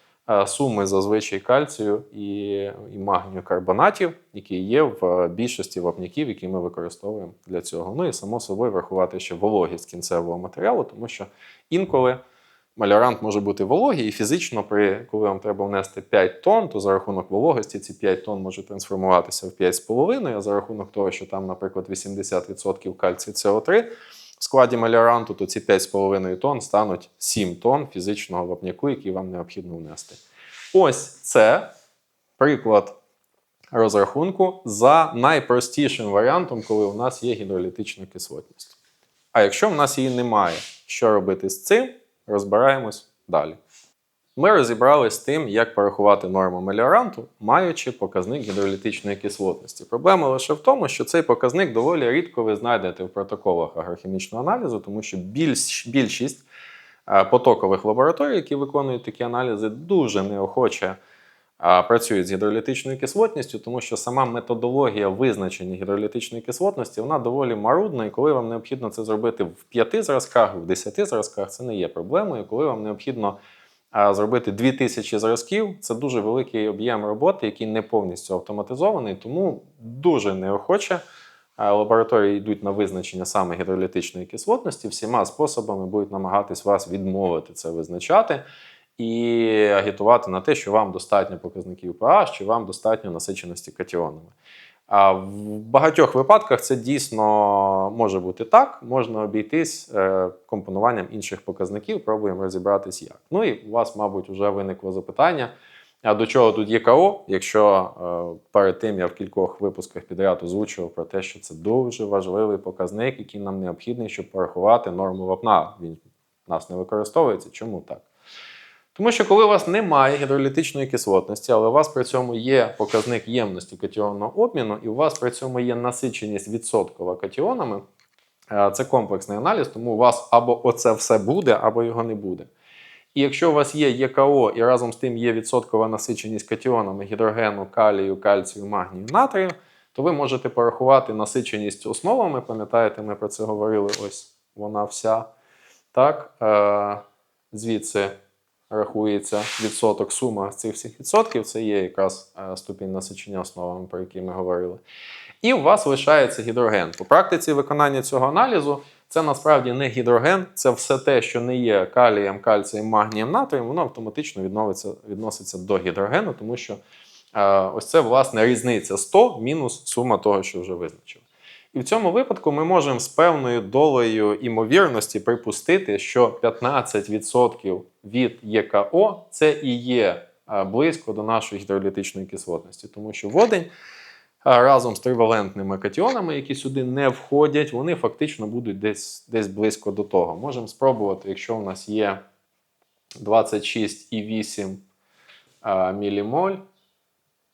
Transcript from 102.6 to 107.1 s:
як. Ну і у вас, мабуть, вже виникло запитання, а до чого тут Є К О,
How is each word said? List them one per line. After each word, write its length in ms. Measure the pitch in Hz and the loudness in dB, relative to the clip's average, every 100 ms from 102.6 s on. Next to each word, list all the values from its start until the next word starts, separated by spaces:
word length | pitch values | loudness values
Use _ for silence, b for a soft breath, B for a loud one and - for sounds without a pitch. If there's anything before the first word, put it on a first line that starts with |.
| 95 98 98 - | 0 0 -2 -12
як. 180 | - - _ | -16 -20 _
Ну 120 | 180 | -2
і 240 | 220 - 107 | -2 -4 -4
у 40 | |
вас, 240 | 117 113 104 | -2 -2 -4
мабуть, 340 | 104 95 90 | -4 -4 -8
вже 200 | 95 101 | -2 -2
виникло 420 | 98 98 92 95 | -2 -4 -8 -8
запитання, 580 | 95 - - 160 160 120 b b b b _ | -8 -6 0 0 0 -6 b b b b _
а 120 | 113 | 0
до 140 | 104 113 | 0 2
чого 240 | 135 117 | 6 6
тут 180 | 107 107 | 4 0
Є 100 | 113 | 2
К 160 | 113 131 | 6 6
О, 260 | 190 | 6